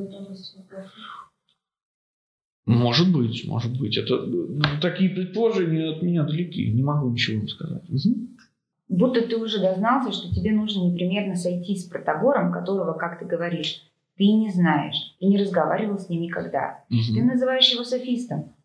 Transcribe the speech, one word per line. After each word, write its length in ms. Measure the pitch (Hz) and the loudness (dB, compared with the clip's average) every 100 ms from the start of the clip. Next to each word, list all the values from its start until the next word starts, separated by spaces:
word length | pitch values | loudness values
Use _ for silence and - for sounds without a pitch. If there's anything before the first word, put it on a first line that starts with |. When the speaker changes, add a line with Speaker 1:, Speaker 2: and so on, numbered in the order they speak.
Speaker 1:
этой 80 | 190 | -6
тонкости 460 | 196 196 190 - 190 | -10 -14 -14 -16 -20
вопроса. 320 | - 190 190 214 214 - - _ _ _ _ _ _ _ _ _ _ _ _ _ - | -18 -16 -16 -16 -16 -16 -18 _ _ _ _ _ _ _ _ _ _ _ _ _ 2
Speaker 2:
Может 460 | 120 120 123 185 | 4 4 4 4
быть, 340 | 160 117 113 - | 4 2 -2 -4
может 340 | 110 117 131 | -4 -2 -4
быть. 180 | 107 117 | -2 -2
Это, 200 | 113 123 | 0 0
ну, 440 | - 87 80 143 147 147 | 0 -4 -4 -2 -2 0
такие 280 | 180 180 190 | -2 2 0
предположения 800 | 185 185 208 226 196 170 160 160 | 0 -4 0 2 2 0 0 -2
от 140 | 156 | -2
меня 200 | 175 170 | 0 2
далеки. 480 | 143 156 175 180 - | 2 0 -2 -2 0
Не 120 | 113 | 2
могу 260 | 139 147 131 | 2 2 0
ничего 300 | 117 - 110 | 0 -2 -2
вам 80 | 101 | -4
сказать. 360 | - - - - | -6 -8 -8 -6
Мгм. 480 | 135 202 - - - _ _ _ _ - | 0 0 0 -4 -14 _ _ _ _ -4
Speaker 3:
Будто 320 | 180 247 247 | 2 4 2
ты 160 | 226 226 | 0 -2
уже 220 | 220 214 | -2 0
дознался, 520 | 185 185 220 269 220 | 0 2 2 2 0
что 220 | 190 180 | -4 -4
тебе 180 | 196 196 | -2 2
нужно 320 | 214 214 196 | 2 0 0
непременно 520 | 175 175 180 202 196 175 | 0 2 0 0 -2 -2
сойтись 500 | 180 175 - 196 - | -2 -2 -2 -4 -6
с 40 | |
Протагором, 640 | - - 156 233 262 175 | -4 -2 2 2 4 2
которого, 420 | 175 180 196 165 | -2 -2 -2 -2
как 260 | 156 170 - | -2 -4 -6
ты 60 | - | -4
говоришь, 560 | 165 170 175 - - - _ _ - | -4 -2 -4 -6 -8 -14 _ _ 2
ты 80 | 202 | 4
не 240 | 220 220 | 4 2
знаешь 640 | 180 170 147 147 - - - | 2 4 4 0 -6 -8 0
и 80 | 190 | 2
не 100 | 196 | 4
разговаривал 600 | 190 175 156 185 214 196 | 2 0 0 0 -2 -4
с 120 | 175 | -4
ним 120 | 170 | -4
никогда. 640 | 170 - - 139 - - - | -4 -6 -4 -4 -4 -8 -2
Speaker 2:
Мгм. 260 | 117 113 110 | 0 2 2
Speaker 3:
Ты 80 | |
называешь 480 | 247 254 254 262 262 | 4 4 2 4 2
его 120 | 240 | 2
софистом. 680 | 240 247 254 233 - 151 - - | -2 -4 -2 -2 -2 -6 -8 -10